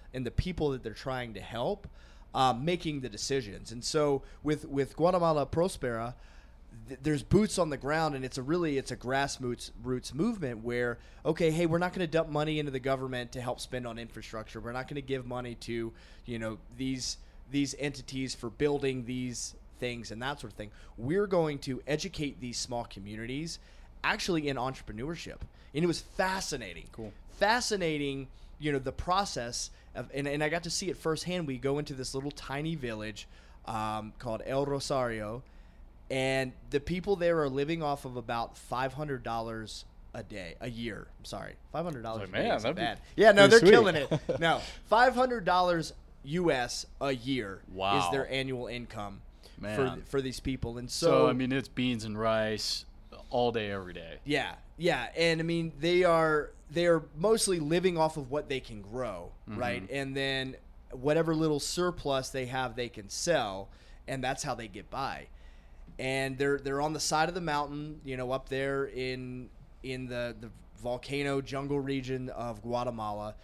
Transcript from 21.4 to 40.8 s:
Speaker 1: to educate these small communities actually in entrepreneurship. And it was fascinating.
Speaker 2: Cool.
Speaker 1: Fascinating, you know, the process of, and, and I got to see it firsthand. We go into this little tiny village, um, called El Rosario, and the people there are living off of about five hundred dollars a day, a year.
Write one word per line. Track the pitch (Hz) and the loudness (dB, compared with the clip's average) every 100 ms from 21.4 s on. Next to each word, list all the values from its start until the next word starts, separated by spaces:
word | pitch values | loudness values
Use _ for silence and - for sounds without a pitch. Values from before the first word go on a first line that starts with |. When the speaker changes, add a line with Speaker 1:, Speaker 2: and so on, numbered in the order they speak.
| 156 143 | 2 0
Speaker 1:
to | 135 127 - | -4 -6 -2
educate | 151 185 151 143 - | -2 -2 -4 -6 -4
these | 123 113 | -8 -6
small | - 120 113 | -4 -4 -6
communities | 101 101 107 117 139 165 - - - - - | -10 -10 -8 -6 -6 -6 -10 -14 -20 -20 -2
actually | 151 208 - 165 143 | 0 0 2 2 2
in | 135 | 0
entrepreneurship. | 127 127 - 107 143 165 - - - - - | -2 -4 -10 -8 -6 -8 -10 -12 -14 -14 -8
And | 147 | 0
it | 170 | 2
was | 160 | 2
fascinating. | - - 190 190 - 139 98 82 - | -4 -2 0 0 -4 -6 -8 -12 -14
Speaker 2:
Cool. | - 110 - - - | -12 -12 -12 -18 2
Speaker 1:
Fascinating, | 202 240 - 202 165 151 143 135 131 - - - | 4 4 2 2 2 2 0 -2 -8 -14 -18 -4
you | 147 | 0
know, | 139 | 0
the | 131 | 0
process | - 175 185 202 - 120 117 - - - 104 | -4 2 2 2 -2 -4 -4 -8 -10 -12 -10
of, | - | -6
and, | 139 143 | -4 -2
and | 147 | 0
I | 151 | 0
got | 165 | 0
to | 165 | -2
see | - 190 | -4 -4
it | 135 | -2
firsthand. | 160 156 175 180 151 | -2 -2 -2 -2 -2
We | 127 | -2
go | 135 143 | 0 0
into | 151 131 | -2 -6
this | 127 | -6
little | 135 143 | -4 -6
tiny | - - 139 160 160 | -8 -8 -4 -4 -4
village, | 120 110 107 107 - - - - - | -4 -6 -8 -10 -14 -20 -20 -14 -6
um, | 110 107 107 107 - | -4 -2 -2 -6 -8
called | 123 110 - | -4 -4 -2
El | 135 139 | 0 0
Rosario, | 139 - 139 123 110 107 120 - - - - - - - | -2 0 0 0 -2 -4 -8 -12 -20 -20 -20 -20 -20 -4
and | 131 135 135 127 - - | 0 2 2 0 -6 -2
the | 143 | -2
people | 143 180 202 185 | 0 -2 0 2
there | 170 165 | 4 4
are | 143 | 2
living | 135 143 165 | 0 0 0
off | 147 143 131 | 0 -2 -4
of | 123 | -8
about | 117 117 113 - | -4 -2 -4 -8
five | - 123 135 | -6 -2 -2
hundred | 127 151 127 | -2 -4 -4
dollars | 117 113 113 110 107 - - - - | -4 -4 -4 -6 -8 -12 -14 -20 -12
a | 117 | -12
day, | 104 101 87 - | -10 -10 -10 -8
a | 123 | -8
year. | 113 | -6